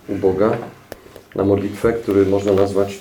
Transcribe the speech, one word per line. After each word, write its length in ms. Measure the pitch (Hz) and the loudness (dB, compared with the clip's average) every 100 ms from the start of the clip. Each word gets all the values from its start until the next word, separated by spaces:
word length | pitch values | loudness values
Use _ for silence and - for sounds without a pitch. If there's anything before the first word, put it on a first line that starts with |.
| - | -10
u 60 | 101 | -2
Boga 420 | 95 92 110 - - - - - - - - - | 0 0 0 -2 -8 -16 -20 -20 -20 -20 -12 -2
na 80 | |
modlitwę, 500 | 98 101 98 - 117 | 0 0 -2 -2 -2
który 320 | 113 - 98 95 | -2 0 2 4
można 280 | 98 101 | 2 2
nazwać: 460 | 95 98 98 101 - | 2 2 0 -2 -6